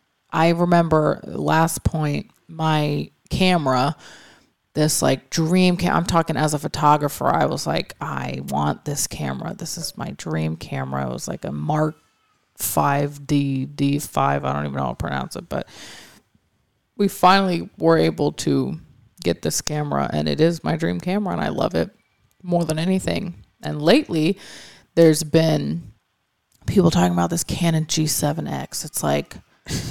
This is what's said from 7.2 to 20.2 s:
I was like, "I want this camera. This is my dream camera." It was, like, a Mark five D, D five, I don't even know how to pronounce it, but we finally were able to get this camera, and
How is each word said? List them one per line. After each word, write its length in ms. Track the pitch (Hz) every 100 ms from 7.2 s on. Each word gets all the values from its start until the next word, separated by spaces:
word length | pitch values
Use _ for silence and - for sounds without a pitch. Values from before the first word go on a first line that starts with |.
| 143
I 180 | 160 139
was 180 | - 156
like, 280 | 156 - -
"I 400 | 151 139 131 - 135
want 360 | 139 147 -
this 220 | - 143 -
camera. 480 | - 139 135 156
This 240 | - 165 -
is 180 | 160 -
my 140 | - -
dream 380 | 160 160 160 160
camera." 500 | - 135 - 135 123
It 40 |
was, 160 | 123 -
like, 160 | 151
a 80 | -
Mark 420 | 147 151 151 156 - _ _ _ _ _ -
five 680 | - - 143 143 143 143 143
D, 400 | 143 139 135 139
D 320 | 143 139 143
five, 440 | - 143 139 143
I 80 | 135
don't 120 | 143
even 120 | 147 139
know 60 |
how 40 | 131
to 60 | -
pronounce 400 | - 67 - -
it, 120 | -
but 200 | - - - - - - - _ _ _ _ _ _ _ -
we 100 | 202
finally 640 | - 180 196 190 170 175 -
were 180 | 165 165
able 360 | 160 160 143
to 460 | 151 - 139 131 160 - _ _ -
get 200 | - -
this 180 | - -
camera, 500 | - 151 147 143 -
and 160 | 151